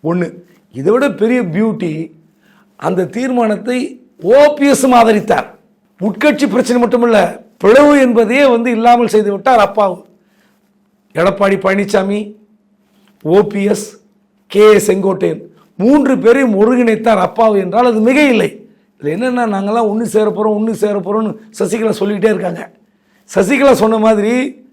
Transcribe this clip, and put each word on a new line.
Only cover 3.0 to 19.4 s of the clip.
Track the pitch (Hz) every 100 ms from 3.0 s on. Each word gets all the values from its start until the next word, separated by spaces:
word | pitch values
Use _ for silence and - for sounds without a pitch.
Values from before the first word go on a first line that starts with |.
| 180 233
தீர்மானத்தை | 262 247 220 202 226 254 - - _ _
ஓ | 170 262 294
பி | 294 285
எஸும் | 269 262 247
ஆதரித்தார். | 226 208 - 143 - - _ _ _ _
உட்கட்சி | 196 190 302 294 269
பிரச்சனை | 214 - 247
மட்டுமல்ல, | 233 247 240 214 185 - - _
பிளவு | 190 254 294 294
என்பதையே | 254 233 220 254 285
வந்து | 233 233
இல்லாமல் | 226 233 240 233
செய்து | 214 202
விட்டார் | 196 226 247 202
அப்பாவு. | 208 202 180 _ _ _ _ _ _ _ _ _ _ _
எடப்பாடி | - 180 196 196 196
பழனிசாமி, | 196 196 202 196 190 208 208 - _ _ _ _ _ _ _ _
ஓ | 156 185
பி | 202 202
எஸ், | 196 202 - - _ _ _ _ _
கே | 196 214
ஏ | 208 208
செங்கோட்டையன் | 196 196 185 175 156 - _ _ -
மூன்று | 208 294 277 262
பேரையும் | 202 240 262 196
ஒருங்கிணைத்தார் | 220 247 233 220 226 208 185
அப்பாவு | - 226 208
என்றால் | 180 202 247
அது | 220
மிக | 220 277
இல்லை. | 294 226 - - - _ _ _
இதுல |
என்னன்னா, | 143 165 254 247